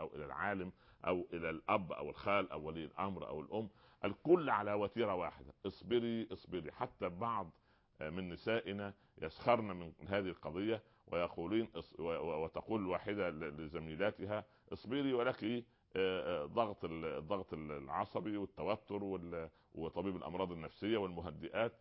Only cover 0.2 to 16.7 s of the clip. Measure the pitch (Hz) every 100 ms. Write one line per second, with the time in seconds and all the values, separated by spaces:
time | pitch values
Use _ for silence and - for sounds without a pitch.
0.2 | 73 67 95 98 90 - - - - 90
1.2 | 87 87 82 80 - 104 87 - 73 69
2.2 | 101 101 95 78 76 80 78 - 98 90
3.2 | 71 78 71 104 110 - - - 101 101
4.2 | 151 175 143 107 104 104 101 - 110 92
5.2 | 82 - 65 - 98 - 87 120 117 113
6.2 | 110 92 - 90 76 - 120 - 95 87
7.2 | 117 113 87 - _ _ _ - 76 85
8.2 | 92 87 - 113 90 101 101 98 _ -
9.2 | 80 - 123 120 107 90 85 - 82 98
10.2 | 95 82 76 80 107 110 - _ - 85
11.2 | 87 - 85 110 113 85 - - 82 82
12.2 | 80 78 82 80 - 110 92 87 - 104
13.2 | 90 78 80 73 78 80 80 78 101 -
14.2 | 95 104 - _ - 98 - 135 139 127
15.2 | 120 127 104 120 117 _ _ - 95 92
16.2 | 82 87 73 95 113